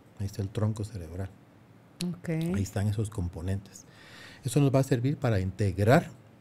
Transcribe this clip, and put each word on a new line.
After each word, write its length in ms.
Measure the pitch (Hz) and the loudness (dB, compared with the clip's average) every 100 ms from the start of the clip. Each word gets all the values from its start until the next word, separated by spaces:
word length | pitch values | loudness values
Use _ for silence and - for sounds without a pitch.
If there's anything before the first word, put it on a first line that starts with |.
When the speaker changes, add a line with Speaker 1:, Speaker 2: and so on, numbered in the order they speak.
| - - | -20 -8
Speaker 1:
Ahí 60 | 98 | -8
está 160 | - | -4
el 80 | 98 | -6
tronco 340 | - 107 107 | 0 -2 -2
cerebral. 460 | 101 95 82 87 95 - - - - - - - 180 - | -6 -8 -10 -8 -8 -10 -20 -20 -20 -20 -20 -8 -6 -6
Speaker 2:
Ok. 120 | - | -4
Speaker 1:
Ahí 340 | 160 - 104 | -2 0 -2
están 240 | 98 101 104 | -2 0 0
esos 220 | 104 104 | 0 -2
componentes. 760 | - 87 85 90 98 - - - - - - - - | -2 -6 -4 -4 -4 -6 -20 -20 -20 -20 -20 -20 -10
Eso 160 | - 151 | -2 2
nos 140 | 139 | 4
va 60 | 135 | 4
a 40 | |
servir 340 | 135 120 127 160 | 2 2 0 0
para 220 | 123 101 | 2 2
integrar 720 | 92 - 104 87 104 151 - - - - | 0 0 0 2 6 6 4 -12 -20 -20